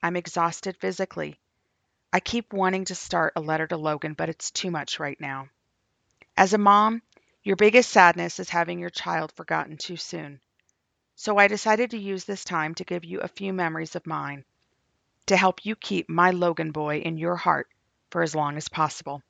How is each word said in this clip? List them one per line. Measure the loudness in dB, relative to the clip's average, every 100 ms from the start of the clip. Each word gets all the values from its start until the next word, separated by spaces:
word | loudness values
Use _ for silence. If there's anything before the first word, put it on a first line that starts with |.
I'm | -2 -4
exhausted | -4 0 0 0 -10 -6
physically. | -6 -4 -6 -4 -8 -10 _ _ _ _ _ _ _
I | -2
keep | 0 -6 -4
wanting | 0 0 0 -4
to |
start | -8 -4 0 0 -2
a |
letter | -2 -2 -2
to | -2
Logan, | -2 -4 -6
but | -6 -6
it's | -6 -8
too | -6 -4
much | -4 -6 -6
right | -8 -8
now. | -10 -10 -12 _ _ _ _ _ _ _ _ 2
As | 4
a | 6
mom, | 6 6 6 0 _ _ _ _
your | -4 4
biggest | 8 8 6
sadness | 8 8 6 -2 -6
is | -4
having | -2 -2 -4
your | -8
child | -8 -4 -4 -4
forgotten | -10 -4 -4 -4 -10
too | -10 -10
soon. | -10 -10 -10 -16 _ _ _ _ _ _ _ _
So | 0 6
I | 6
decided | 6 2 2 2
to | -2
use | -6 -6
this | -6 -10
time | -4 -4 -4 -6
to |
give | -6 -8
you | -6 -8
a | -8
few | -6 -6
memories | -2 -2 -4 -6
of | -8 -6
mine, | -6 -6 -10 -16 _ _ _ _ _ _ _ 0
to | 4
help | 4 0 -6
you | -8
keep | -4 -4 -2
my | 4 4
Logan | 4 0 0 -4
boy | -4 -2 -2
in | -4 -4
your | -2 -2
heart | 2 0 -2 _ _ _ _
for | -2
as | -2
long | 0 -2 -4
as | -8
possible. | -2 -2 -2 -10 -10 _